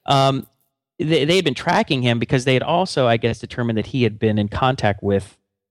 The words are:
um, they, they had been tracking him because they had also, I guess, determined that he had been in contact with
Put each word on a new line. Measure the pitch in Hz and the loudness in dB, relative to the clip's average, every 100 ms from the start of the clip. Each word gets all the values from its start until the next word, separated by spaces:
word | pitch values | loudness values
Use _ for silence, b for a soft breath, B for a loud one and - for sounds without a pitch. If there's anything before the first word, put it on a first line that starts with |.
| - | -2
um, | 139 135 135 - _ _ _ _ - | 2 2 0 -6 _ _ _ _ -6
they, | 156 160 | 0 0
they | 147 185 | 2 2
had | |
been | 160 | 0
tracking | 123 - 202 226 135 | -2 0 0 0 0
him | 123 117 | 2 0
because | 117 135 | 0 0
they | 131 | 2
had | 127 | 0
also, | - 170 185 - 123 | 0 -2 -2 0 2
I | 117 | 2
guess, | 117 113 | 0 -4
determined | - - 120 110 | -8 -6 -2 -2
that | 101 | -2
he | 135 | 0
had | 117 107 | -2 0
been | 113 107 | 0 0
in | 104 | -2
contact | - 131 - 107 98 | 0 0 0 0 -2
with | 101 98 95 _ _ _ _ | 0 -2 -2 _ _ _ _